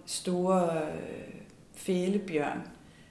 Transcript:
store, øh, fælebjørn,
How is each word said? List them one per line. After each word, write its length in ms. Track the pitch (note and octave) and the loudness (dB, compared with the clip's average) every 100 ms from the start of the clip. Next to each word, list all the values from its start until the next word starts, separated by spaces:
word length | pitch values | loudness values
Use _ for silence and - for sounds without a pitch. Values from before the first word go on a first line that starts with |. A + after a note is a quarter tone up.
| - | -8
store, 720 | - - F3+ F#3 F#3 E3+ D#3+ | -6 0 2 4 6 4 2
øh, 580 | D#3 D#3+ - - - - - - - | -2 -4 -8 -10 -10 -14 -16 -20 -20
fælebjørn, 840 | - - F3+ F#3 G3+ G3 D#3 C#3+ - - - - - - | -10 0 2 2 0 0 0 0 -2 -8 -14 -20 -20 -18